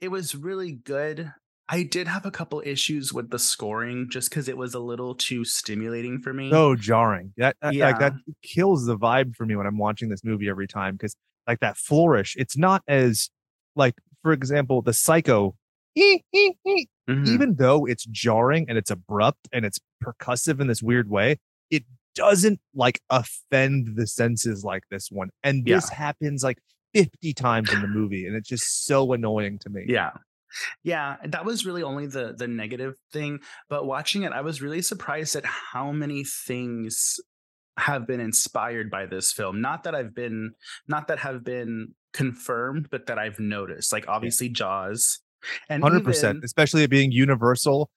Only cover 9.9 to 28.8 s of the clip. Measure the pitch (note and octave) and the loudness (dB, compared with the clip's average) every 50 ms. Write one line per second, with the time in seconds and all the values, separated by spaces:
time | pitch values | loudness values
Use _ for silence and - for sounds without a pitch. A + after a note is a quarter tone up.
9.9 | G#2+ - A#2+ A2 G2+ G2 - A2+ A2 G2+ G#2 G2+ F#2+ F#2+ G2 F#2+ - G#2 F#2+ F#2+ | -2 -2 -4 -6 -6 -4 -4 -4 -2 -2 -2 -4 -4 -4 -6 -6 -4 -4 -4 -4
10.9 | G2 G2 G#2+ G#2+ - _ _ _ _ _ - A#2+ A#2+ - C3 G#2+ - - - - | -4 -4 -6 -8 -8 _ _ _ _ _ -4 -4 -2 0 0 -2 -2 -4 -2 2
11.9 | D3+ D#3 E3+ E3 C#3 G#2 F#2 - - - C3 - - C#3 E3+ F#3 F#3+ F#3+ - - | 4 6 6 6 6 4 2 0 -4 -6 -6 -4 0 2 4 4 4 2 2 2
12.9 | C#3+ C3+ B2+ B2 A2 - - - _ _ _ _ _ _ _ _ - C#3+ C#3 B2 | 4 4 4 4 2 0 -2 -6 _ _ _ _ _ _ _ _ 2 2 4 4
13.9 | - _ _ _ _ _ - D#3+ D#3 C3+ C3 C3 C#3+ D3 C#3 B2+ C3+ B2 A#2 B2 | 2 _ _ _ _ _ 0 2 2 2 0 0 0 0 2 2 2 2 2 2
14.9 | A2+ - - - D#3+ E3 D#3 - A#2+ G#2 G2+ F#2+ - _ _ _ _ _ _ _ | 0 2 4 6 6 6 6 6 6 6 4 2 0 _ _ _ _ _ _ _
15.9 | - D4+ G4 G4+ G4 E4+ _ _ - G4 G4+ F#4+ F4+ _ - F#4+ G4 F4+ B3+ - | 2 6 6 6 6 4 _ _ 4 4 4 4 2 _ -2 0 0 0 0 -4
16.9 | _ _ - - C3 C#3 C#3 G#3+ A#3 B3 C#4+ B3+ F3+ B2+ C3 B2+ C#3+ D3+ C#3+ A#2+ | _ _ -4 -2 0 2 2 4 4 4 4 4 4 6 6 6 6 6 4 2
17.9 | A#2+ - - A2+ A2 - - A#2 G#2+ A2 A#2+ C3 D3+ E3 D#3+ A#2+ A#2 A2 G2+ - | -2 -4 -6 -10 -6 -2 2 4 4 6 6 4 4 2 2 0 0 -2 0 -2
18.9 | G#2 F2+ F2+ - G#2 G2+ G#2+ B2 - _ - - - B2 A2 G2+ - - _ _ | -4 -6 -6 -4 0 2 4 2 2 _ -6 -6 -4 -2 -2 -2 -4 -8 _ _
19.9 | _ - A#2+ B2 A2+ - - - B2+ B2 - E3 D3 C3+ C#3 B2+ A2+ - A2+ A2+ | _ -10 -10 -10 -10 -8 -4 -4 -2 -2 0 0 0 0 0 0 0 0 2 2
20.9 | A#2+ B2 A#2 G2+ G#2 G2 G#2 C3 D3 - _ _ _ _ _ - D#3 D3 - _ | 2 2 2 2 2 2 2 2 2 0 _ _ _ _ _ -4 -4 -4 -4 _
21.9 | - _ _ _ - - - G#3 G#3 F3+ F#3 A3 G3+ - _ _ - C3+ A#2+ B2+ | -20 _ _ _ -2 2 4 6 6 6 6 4 2 0 _ _ -2 2 2 2
22.9 | - - _ - B2+ B2+ A2+ - - - - - C#3 C3+ C3+ C3+ C#3 C#3 A#2+ A2+ | 2 0 _ 0 0 0 0 -2 -10 -14 -4 0 2 2 4 4 2 0 -2 -2
23.9 | G#2+ A2+ A2+ G#2+ - - A#2 A#2 A#2+ G#2+ - A#2 G#2+ G2 G2+ G2 F#2 F#2+ - - | -2 -4 -4 -2 0 0 0 0 0 0 -2 -4 -4 -4 -6 -6 -6 -8 -8 -10
24.9 | G2 F#2+ - - - G2 F#2+ F#2+ - _ - C#3+ C#3 C3+ A#2+ D3 F#3 F#3 E3 - | -12 -10 -10 -10 -8 -8 -8 -8 -8 _ -2 0 0 2 4 4 4 4 4 0
25.9 | - - D3+ D3 D3 - D#3 D3 C#3+ C3 C3 C3 B2 - _ _ _ _ _ _ | -6 -6 -6 -6 -6 -4 -4 -4 -4 -2 -2 -2 -4 -4 _ _ _ _ _ _
26.9 | - G#3+ F3+ - - _ - D#3 C3+ - B2+ B2 A2+ A2+ A2 G#2+ A2 G2+ G2+ G2+ | 2 4 4 2 0 _ -6 -6 -4 0 2 2 2 2 2 0 0 -2 -2 -2
27.9 | G#2 G#2+ G#2+ G2+ G2 F#2 F#2 F2+ G#2+ A2 G#2 - B2+ A#2 - - - - | -2 -2 -2 -2 -4 -6 -6 -6 -8 -8 -8 -6 -6 -6 -4 -4 -4 -2